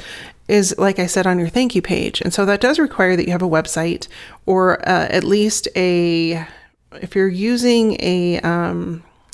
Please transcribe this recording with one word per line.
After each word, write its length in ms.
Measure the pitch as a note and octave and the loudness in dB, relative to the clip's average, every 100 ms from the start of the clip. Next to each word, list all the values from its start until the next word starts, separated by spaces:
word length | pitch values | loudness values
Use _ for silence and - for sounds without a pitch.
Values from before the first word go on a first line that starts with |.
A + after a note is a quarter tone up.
| - - - - - | -10 -18 -18 -12 0
is, 260 | G#3 F#3 - | 2 2 0
like 200 | G3 F#3+ | 0 0
I 60 | |
said, 220 | F3+ F#3+ F#3 | 0 0 2
on 120 | F3+ | 2
your 100 | E3+ | 0
thank 260 | A#3+ B3+ | 0 0
you 80 | F#3+ | 0
page. 400 | - F3 - - | 0 -2 -2 -4
And 100 | F3 | -2
so 140 | F#3+ G3 | 0 0
that 160 | G3+ | 2
does 160 | B3 D#4 | 2 2
require 360 | D4 - F#3 | 0 2 2
that 120 | F3+ E3+ | 2 0
you 60 | |
have 100 | F3 | -2
a 60 | F3+ | 0
website, 600 | D#3+ D#3+ E3 E3 - - - - - - | 0 0 -2 -4 -4 -10 -18 -20 -8 -2
or, 340 | F#3+ F#3 - - | 2 2 2 0
uh, 200 | F3+ - | 0 0
at 120 | F#3 | 0
least 460 | F3+ G#3 G#3+ - - G3 | 2 2 2 -2 -4 -2
a, 680 | F3+ F3 E3+ E3 E3 E3 D#3+ - - _ _ - | 2 2 2 0 0 -4 -8 -16 -20 _ _ -14
if 120 | F#3 | -4
you're 140 | G3 F#3+ | 0 0
using 680 | F3+ A3 A#3+ B3 A#3 A3 - | 0 0 2 4 4 2 2
a, 400 | F3 F3+ F3 E3+ | 0 0 0 0
um, 640 | - E3+ F3 F3 F3 E3+ - _ _ | 0 0 -2 -4 -6 -10 -14 _ _